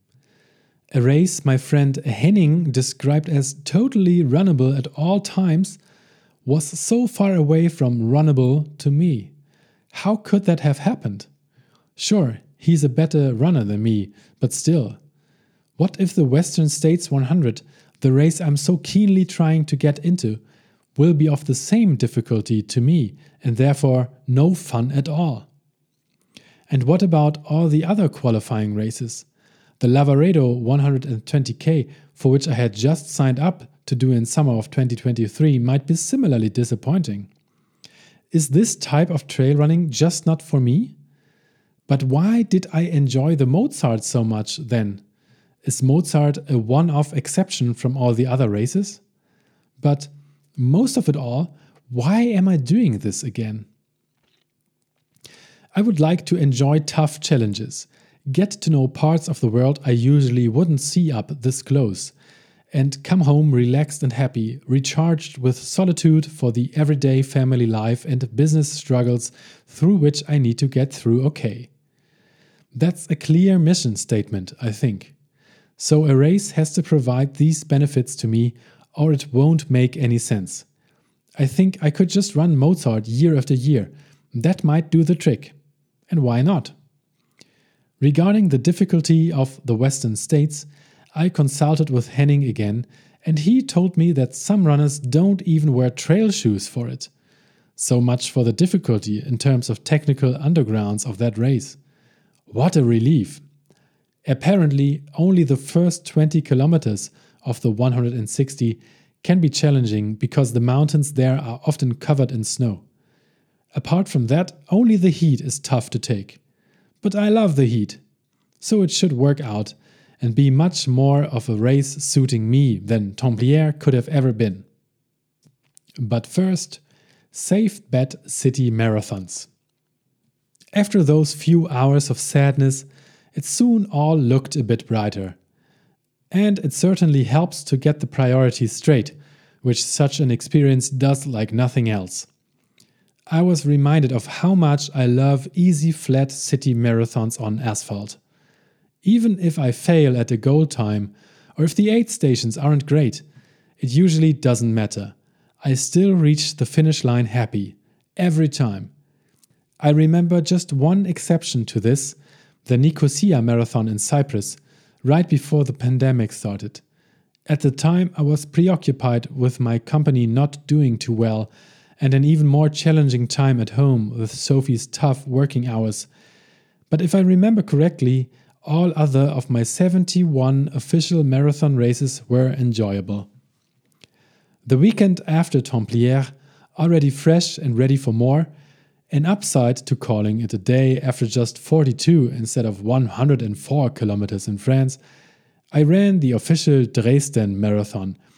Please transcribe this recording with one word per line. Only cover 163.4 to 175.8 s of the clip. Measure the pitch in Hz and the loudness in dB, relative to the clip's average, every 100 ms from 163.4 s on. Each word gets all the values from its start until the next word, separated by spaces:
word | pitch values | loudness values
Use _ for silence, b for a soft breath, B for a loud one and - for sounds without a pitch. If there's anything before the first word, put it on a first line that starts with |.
Marathon | 117 117 113 120 110 | 2 0 0 -2 -2
in | 104 | -4
Cyprus, | - 143 139 104 - - b b b b | -2 -2 0 -4 -8 -12 b b b b
right | 127 156 170 | 0 2 2
before | 147 - 151 | 0 0 0
the | 131 | 0
pandemic | - 123 127 131 127 107 | -2 -2 0 2 0 -2
started. | - 107 101 104 - _ _ _ _ _ _ - | -6 -10 -8 -12 -16 _ _ _ _ _ _ -4
At | 147 | 0
the | 143 | 0
time, | 135 156 175 180 165 | 0 0 2 0 -2
I | |
was | 147 147 - | 0 -2 -2
preoccupied | - 180 170 - 135 131 120 - | 0 2 2 0 -2 0 -2 -4
with | 135 123 - | -2 -2 0
my | 120 117 | -2 -2
company | - 151 151 131 117 | -2 0 2 2 2
not | 120 147 - - | 2 0 -4 -2
doing | 151 135 110 | 2 2 0
too | - | -2
well, | 113 113 110 110 b b b b b | -2 0 -2 -6 b b b b b
and | 139 | 0
an | 135 | 2
even | 147 160 147 | 4 4 4
more | 143 156 | 4 2
challenging | 151 165 156 143 123 120 | 0 2 2 2 0 -2
time | - 135 127 | 0 2 2
at | 110 | 0
home | 117 143 123 107 117 | 0 2 2 0 -6
with | 110 | -8
Sophie's | - - 135 135 117 - | -6 -2 0 0 -2 -6
tough | - 143 135 139 | -4 -2 -2 -2
working | 131 143 123 123 | -2 0 -2 -4
hours. | 110 | -2